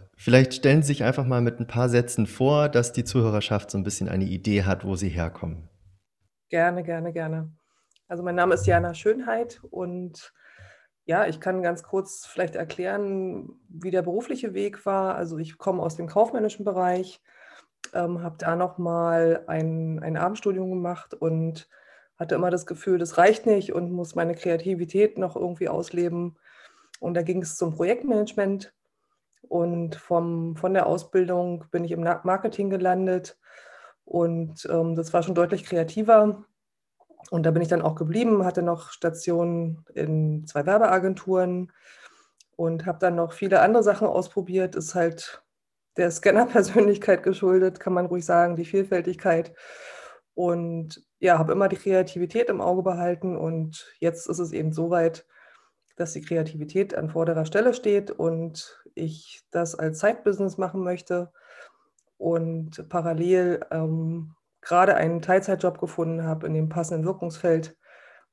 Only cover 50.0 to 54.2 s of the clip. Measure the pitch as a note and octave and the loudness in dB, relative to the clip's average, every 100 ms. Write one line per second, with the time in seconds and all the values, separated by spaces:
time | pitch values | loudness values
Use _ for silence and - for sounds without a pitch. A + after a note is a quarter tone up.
50 | - - _ - F3 F3 E3+ E3 D#3+ - | -20 -20 _ -4 -2 -2 -2 -6 -8 -14
51 | _ _ F3+ E3 D#3+ F#3+ G3 F#3 - F#3 | _ _ 4 4 4 2 2 0 2 2
52 | F#3 F3+ F3 A3 A#3 G3 F3 F#3 F#3 F3 | 2 -2 -4 0 0 0 0 2 0 -2
53 | F3 F3 F#3 E3+ D#3+ E3 D#3 D#3 - _ | -2 -2 -4 -4 -4 -4 -6 -8 -20 _
54 | E3+ E3 | -2 -2